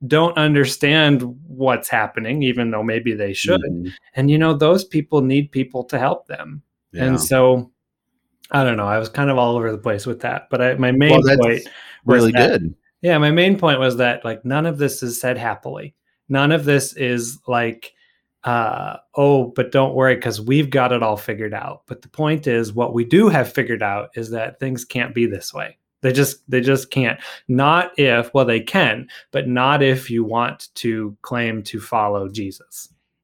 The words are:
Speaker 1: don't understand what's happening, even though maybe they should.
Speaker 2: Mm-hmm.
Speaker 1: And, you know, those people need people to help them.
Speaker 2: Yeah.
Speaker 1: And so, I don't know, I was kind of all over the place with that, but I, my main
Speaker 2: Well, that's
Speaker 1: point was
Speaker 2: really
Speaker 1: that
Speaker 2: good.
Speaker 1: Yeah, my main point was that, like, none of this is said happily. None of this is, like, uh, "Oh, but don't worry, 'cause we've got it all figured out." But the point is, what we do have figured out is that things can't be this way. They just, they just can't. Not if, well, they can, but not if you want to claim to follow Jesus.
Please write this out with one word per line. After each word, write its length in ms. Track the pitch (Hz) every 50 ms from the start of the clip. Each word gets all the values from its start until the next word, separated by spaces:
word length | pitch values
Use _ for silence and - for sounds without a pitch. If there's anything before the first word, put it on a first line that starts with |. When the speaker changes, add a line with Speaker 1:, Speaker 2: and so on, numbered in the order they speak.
| 139
Speaker 1:
don't 300 | 120 151 156 165 170 170
understand 840 | 156 151 151 147 143 135 123 - - 147 139 156 160 151 147 143 123 123 123 123 139 160 -
what's 400 | 127 127 135 131 120 123 - -
happening, 540 | 127 113 107 - - 123 110 113 139 151 139
even 280 | 127 120 123 117 117
though 120 | 110 107 110
maybe 280 | 113 110 117 113 117 110
they 200 | 104 101 98 95
should. 260 | - - - 92 87
Speaker 2:
Mm-hmm. 300 | 80 - 87 85 87 92 - - _ _ -
Speaker 1:
And, 160 | 131 135 143
you 60 | 151
know, 160 | 156 160 160 156
those 320 | 143 156 156 180 196 -
people 340 | - - 151 147 - 156 143
need 320 | 131 131 135 147 143 147
people 320 | - 135 127 127 - 123 123
to 140 | - 143 120
help 280 | 127 151 180 - -
them. 340 | - - - - 151 147 147 - _ _ _ _ _ -
Speaker 2:
Yeah. 140 | 123 127
Speaker 1:
And 120 | 131 131 127
so, 500 | - - 135 131 127 127 127 123 123 - _ _ _ _ _ _ _ _ _ _ _ _ _ _ - -
I 120 | - 143 131
don't 140 | 123 117
know, 100 | 107 101
I 100 | 101 107
was 120 | 113 113 113
kind 200 | - 143 143 139
of 80 | 131
all 200 | 123 120 120 120
over 120 | 120 113 113
the 80 | 110
place 280 | 104 - 117 104 101 -
with 160 | 127 117 -
that, 280 | - 120 123 - - _
but 120 | 135 123
I, 140 | 123 127 131
my 180 | 131 131 123 131
main 180 | 131 143 151
Speaker 2:
Well, 100 | 156 151 135
that's 180 | 135 139 127
Speaker 1:
point 220 | 120 117 117 - - - - - - - - - -
was 100 | 120 123 120
Speaker 2:
really 100 | 117 113
Speaker 1:
that 200 | 120 123 131 185 240 92
Speaker 2:
good. 120 | 82 82 - - _ _ _ _
Speaker 1:
Yeah, 160 | 170 175 165
my 140 | 151 151 147
main 280 | 156 175 180 196 196 196
point 200 | 175 156 139 131
was 160 | 131 127 120
that, 260 | 127 123 120 120 - -
like, 220 | 113 110 - -
none 200 | 127 135 151 165
of 120 | 170 147
this 260 | 143 143 131 135 - 127
is 160 | 120 117 -
said 180 | - 123 123
happily. 560 | 110 117 113 104 - - 135 139 - - 147 - _ _ _ _ _ _ -
None 240 | 139 135 143 147 165
of 100 | 156 143
this 300 | 147 143 135 131 - -
is, 440 | - 131 123 123 120 117 117 139 - _
like, 460 | 127 123 120 117 117 117 - - - _ _ _ _ _ _ _ _ _ _ -
uh, 540 | 120 120 120 113 110 123 - - - - - _ _ -
"Oh, 300 | 143 143 143 143 135 120 120 -
but 160 | 131 123 -
don't 240 | - 135 135 135 135
worry, 220 | 131 131 131 123
'cause 240 | 123 - 120 107 107
we've 280 | 107 123 135 156 147 131
got 220 | 135 135 127 120
it 120 | 123 117 113
all 140 | 110 107
figured 360 | 104 - - 104 110 110 104 104
out." 300 | 98 - - - - _
But 140 | - 117 -
the 80 | - -
point 380 | _ - 151 151 160 151 147
is, 260 | 135 117 117 113 104 104
what 200 | 120 120 - 117
we 120 | 117 117
do 240 | 117 156 196 226 208
have 240 | 165 135 120 - -
figured 300 | 139 117 117 113 107 107
out 260 | 101 101 104 104 - -
is 140 | 120 113 113
that 280 | 117 110 113 127 - -
things 260 | 139 131 131 - -
can't 280 | - - 123 120 123 104
be 120 | 117 117
this 280 | 110 98 95 - - -
way. 240 | - - - - _ _ _ _ _
They 120 | - 131 127
just, 360 | 143 139 139 - - _ -
they 120 | 131 127
just 300 | 120 139 135 131 - -
can't. 280 | - 135 127 113 - - - - - - _ -
Not 480 | 123 131 139 147 165 175 180 - - 151
if, 340 | 143 127 120 120 120 - -
well, 120 | 139 127
they 160 | 117 113 113
can, 480 | 110 - - 190 156 113 110 123 131 - - - - _
but 180 | - 143 143 123
not 340 | 123 123 127 139 147 143 139
if 260 | 135 131 131 127 -
you 140 | 117 113 113
want 460 | 104 113 117 120 - - - - - _
to 420 | - - 117 113 110 107 101 101 - -
claim 380 | - 123 120 117 113 110 110 101
to 180 | - - 107
follow 480 | 104 - 120 113 107 104 101 101 98 98
Jesus. 580 | 101 113 98 95 - - _ _ - - - - _ _ _ _ _ _